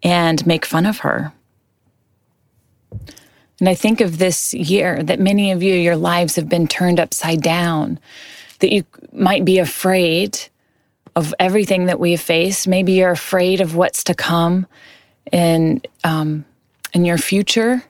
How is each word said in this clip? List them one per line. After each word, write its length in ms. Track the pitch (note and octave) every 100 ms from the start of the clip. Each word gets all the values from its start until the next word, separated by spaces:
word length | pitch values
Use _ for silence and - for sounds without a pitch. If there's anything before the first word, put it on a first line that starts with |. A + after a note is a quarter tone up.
and 440 | F3 F3 E3+ D#3+ -
make 180 | E3 -
fun 200 | E3 F#3
of 140 | G#3
her. 340 | - A1+ D#3 - _ _ _ _ _ _ _ _ _ _ _ _ _ _ _ - - - _ _ _ _
And 80 | F#3
I 80 | F3+
think 260 | G#3+ A3
of 160 | G#3 D#3+
this 360 | F#3 E3+ -
year 500 | - D#3+ G3 F3+ E3+
that 160 | D#3 -
many 320 | F#3+ G3+ G3+
of 100 | F#3
you, 120 | F#3
your 240 | F#3 E3+ E3
lives 380 | E3+ F3 F3 -
have 120 | D#3+
been 200 | E3+ D#3+
turned 320 | - F3+ F3
upside 420 | E3 - D#3+ E3
down, 580 | D#3+ E3+ E3+ E3 - E3 _ - - - - -
that 120 | F#3+
you 140 | G#3 - - -
might 340 | - F#3 G3+ F3+
be 140 | F#3
afraid 800 | E3+ - F#3+ F#3 E3+ D#3+ G3+ - - _ _ _ _ _ - -
of 180 | D3+ -
everything 460 | F#3 G3+ F#3+ F#3+ F3+
that 120 | F3
we 120 | F3
have 100 | E3+
faced. 460 | - E3 F3+ G3 -
Maybe 260 | F#3 F#3
you're 180 | F#3 F#3
afraid 480 | F3 - F#3+ F3+ F#3
of 160 | F3+ E3
what's 280 | - - -
to 80 |
come 540 | F3 - E3+ E3+ F3+ F#3 _ - - _ _ -
in, 500 | F3 E3+ E3 D#3+ D#3+ - _
um, 420 | E3 D#3+ D#3 D3+ D3+ _ _ _ -
in 100 | F3
your 140 | F3 E3+
future. 680 | - G3 G3+ - A3+ B3+ -